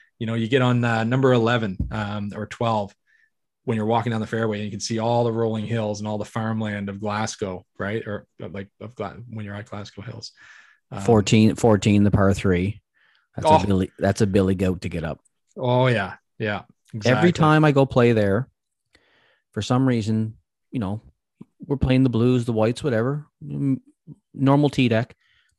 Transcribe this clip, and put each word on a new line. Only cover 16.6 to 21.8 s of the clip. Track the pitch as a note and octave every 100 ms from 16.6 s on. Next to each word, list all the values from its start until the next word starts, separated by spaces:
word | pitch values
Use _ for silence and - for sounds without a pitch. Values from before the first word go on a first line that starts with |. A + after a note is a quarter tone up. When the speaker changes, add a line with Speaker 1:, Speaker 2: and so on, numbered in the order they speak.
| - _ _
Speaker 2:
Every | A2
Speaker 1:
Exactly. | A2+ A#2 F3
Speaker 2:
time | E3 D#3 D#3
I | D3+
go | C#3 C3+
play | C3 A#2+
there, | A2+ G2+ G2 C3+ _ _ _ _ _ _ _ _ _ _
for | -
some | G2+ B2+ C3
reason, | A#2 G#2+ A2 A2 - _ _ _
you | -
know, | F#2+ G#2+ - _ _ _ - _ -
we're |
playing | C#3